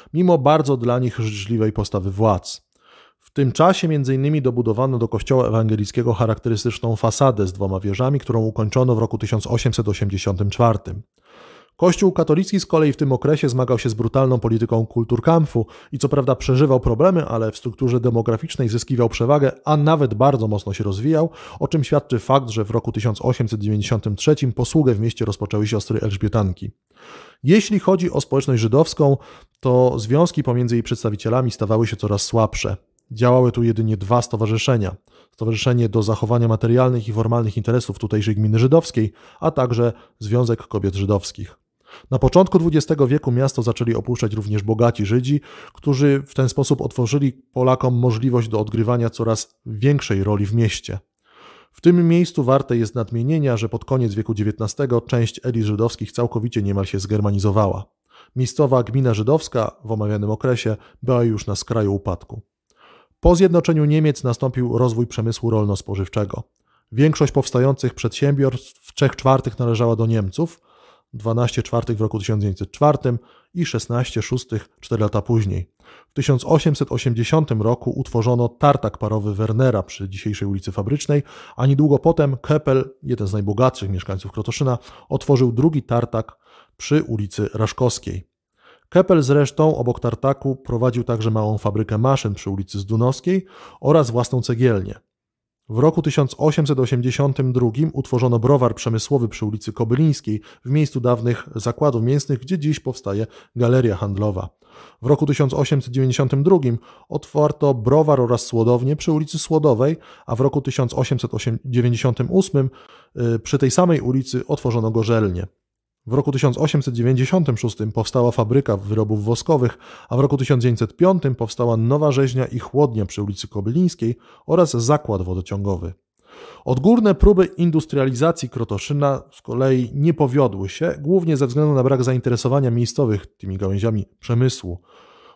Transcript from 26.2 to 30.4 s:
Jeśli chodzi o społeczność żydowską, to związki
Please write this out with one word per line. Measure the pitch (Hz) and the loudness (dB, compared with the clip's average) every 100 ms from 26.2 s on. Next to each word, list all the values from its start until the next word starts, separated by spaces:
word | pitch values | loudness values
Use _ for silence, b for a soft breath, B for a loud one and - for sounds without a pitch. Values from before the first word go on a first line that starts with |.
| 107 110 98 90 107 - _ B B B B B | -2 0 0 -2 -10 -14 _ B B B B B
Jeśli | 131 208 - 208 | 4 4 4 0
chodzi | - 190 175 | 2 0 0
o | 143 | -4
społeczność | - 135 139 123 | -2 -2 0 0
żydowską, | 113 131 165 - 143 139 B B B _ | 2 2 2 2 2 2 B B B _
to | 131 127 127 - | 0 4 4 0
związki | 107 139 170 - | 0 2 2 0